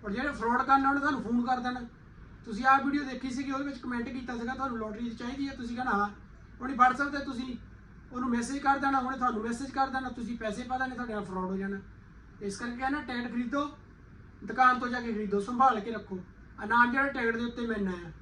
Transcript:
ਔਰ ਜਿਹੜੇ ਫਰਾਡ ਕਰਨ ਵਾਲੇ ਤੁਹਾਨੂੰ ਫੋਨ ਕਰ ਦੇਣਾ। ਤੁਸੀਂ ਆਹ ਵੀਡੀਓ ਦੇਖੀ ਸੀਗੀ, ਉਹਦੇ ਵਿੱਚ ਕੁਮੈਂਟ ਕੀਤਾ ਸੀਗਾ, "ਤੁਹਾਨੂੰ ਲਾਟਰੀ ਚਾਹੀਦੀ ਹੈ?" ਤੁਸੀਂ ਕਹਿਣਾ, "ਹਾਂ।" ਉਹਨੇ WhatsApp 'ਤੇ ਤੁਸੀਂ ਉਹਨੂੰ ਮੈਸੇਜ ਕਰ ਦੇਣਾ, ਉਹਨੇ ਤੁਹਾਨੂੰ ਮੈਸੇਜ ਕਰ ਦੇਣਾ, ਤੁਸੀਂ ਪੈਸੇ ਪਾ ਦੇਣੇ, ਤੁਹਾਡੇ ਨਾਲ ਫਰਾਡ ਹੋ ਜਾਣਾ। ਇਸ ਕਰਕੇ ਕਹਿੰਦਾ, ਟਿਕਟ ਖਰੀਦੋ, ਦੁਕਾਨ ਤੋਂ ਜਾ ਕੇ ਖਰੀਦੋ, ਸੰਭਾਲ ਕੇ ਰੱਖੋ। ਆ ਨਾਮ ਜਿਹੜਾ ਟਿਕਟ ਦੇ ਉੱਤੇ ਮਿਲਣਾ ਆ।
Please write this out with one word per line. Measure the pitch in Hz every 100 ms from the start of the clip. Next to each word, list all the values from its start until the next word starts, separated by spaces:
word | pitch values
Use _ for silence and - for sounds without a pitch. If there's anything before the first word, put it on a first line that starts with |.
ਔਰ | 214
ਜਿਹੜੇ | 208 285
ਫਰਾਡ | 285 226 240
ਕਰਨ | 269 269 269
ਵਾਲੇ | 277
ਤੁਹਾਨੂੰ | 285 269
ਫੋਨ | 202 240 247
ਕਰ | 254
ਦੇਣਾ। | 240 247 240 - - - - -
ਤੁਸੀਂ | - 208 262
ਆਹ | 269
ਵੀਡੀਓ | 277 285
ਦੇਖੀ | 269 254 262
ਸੀਗੀ, | 240 277
ਉਹਦੇ | 269
ਵਿੱਚ | 277 -
ਕੁਮੈਂਟ | 254 240 233
ਕੀਤਾ | 254 254 240
ਸੀਗਾ, | 233
"ਤੁਹਾਨੂੰ | 254 262 233
ਲਾਟਰੀ | 214 208 240
ਚਾਹੀਦੀ | 214 247 277 277
ਹੈ?" |
ਤੁਸੀਂ | 254 233 240
ਕਹਿਣਾ, | 220
"ਹਾਂ।" | 202 202 - - - - -
ਉਹਨੇ | 247
WhatsApp | 226 247 254 285
'ਤੇ | 285
ਤੁਸੀਂ | 269 240 262 240 - - - - -
ਉਹਨੂੰ | 247 254
ਮੈਸੇਜ | 233 233 277
ਕਰ | 277 269
ਦੇਣਾ, | 277 269
ਉਹਨੇ | 254 262
ਤੁਹਾਨੂੰ | 254 226
ਮੈਸੇਜ | 226 233 269
ਕਰ | 269 269
ਦੇਣਾ, | 269 262
ਤੁਸੀਂ | 240 214 233
ਪੈਸੇ | 220 208
ਪਾ | 240 254
ਦੇਣੇ, | 262
ਤੁਹਾਡੇ | 240 240
ਨਾਲ | 208
ਫਰਾਡ | 190 185
ਹੋ | 185 190
ਜਾਣਾ। | 196 196 - - - - - -
ਇਸ | 202 196
ਕਰਕੇ | 240 240
ਕਹਿੰਦਾ, | 262 294
ਟਿਕਟ | 240 247 240
ਖਰੀਦੋ, | 240 240 285 285 - - - - - - -
ਦੁਕਾਨ | - 233 254 247
ਤੋਂ | 247
ਜਾ | 240
ਕੇ | 233
ਖਰੀਦੋ, | 208 208 202
ਸੰਭਾਲ | 196 247 269 233
ਕੇ | 202
ਰੱਖੋ। | 220 - 185 170 - - -
ਆ |
ਨਾਮ | 214 233 240
ਜਿਹੜਾ | 269 277
ਟਿਕਟ | 254 233 226
ਦੇ |
ਉੱਤੇ | 240 233 233
ਮਿਲਣਾ | 220 196
ਆ। | 175 170 156